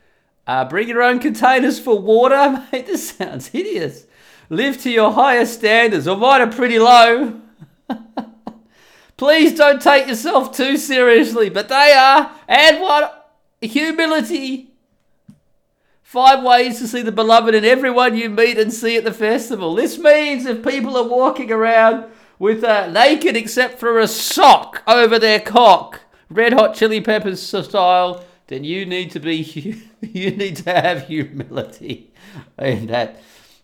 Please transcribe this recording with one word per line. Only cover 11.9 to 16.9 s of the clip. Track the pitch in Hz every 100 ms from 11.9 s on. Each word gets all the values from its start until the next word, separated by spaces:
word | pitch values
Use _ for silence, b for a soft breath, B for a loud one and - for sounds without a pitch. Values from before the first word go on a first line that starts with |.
are. | 269 262 285 285 B B
And | 240 311 302
what? | 370 294 294 - _ _ _ -
Humility. | 220 262 320 320 320 311 226 320 269 269 - _ _ _ _ _ _ _ _ _ _ _ _ _
Five | _ 247 262 269
ways | 247 247 254 226
to |
see | 233